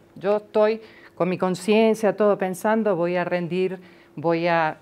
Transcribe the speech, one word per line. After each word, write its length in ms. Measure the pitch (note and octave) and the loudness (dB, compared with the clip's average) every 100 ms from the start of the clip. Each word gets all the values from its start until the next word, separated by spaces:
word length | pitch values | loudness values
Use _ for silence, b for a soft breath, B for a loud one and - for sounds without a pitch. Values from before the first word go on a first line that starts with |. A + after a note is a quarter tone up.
| _ - | _ -8
Yo 220 | F3 G#3 | -2 -2
estoy 420 | G#3 G#3+ G#3+ A3 B B B | -2 2 2 0 B B B
con 140 | - F3 | -4 -2
mi 100 | F3+ | 0
conciencia, 760 | F#3 F3+ - G#3+ A3+ A3 G#3 F#3 | -2 -2 2 4 4 2 0 2
todo 220 | G#3+ G3 | 2 2
pensando, 580 | F#3+ F#3 G#3+ A3 G#3 F3 | -2 -4 -2 0 0 0
voy 200 | F3 F3+ | 0 -2
a 80 | |
rendir, 560 | F3 F3 F3 F3+ F#3 F#3 B B B - | -2 -4 -4 -2 -4 -6 B B B -6
voy 300 | D#3 E3 E3+ | -2 0 0
a 320 | E3+ D#3 - | 0 0 -4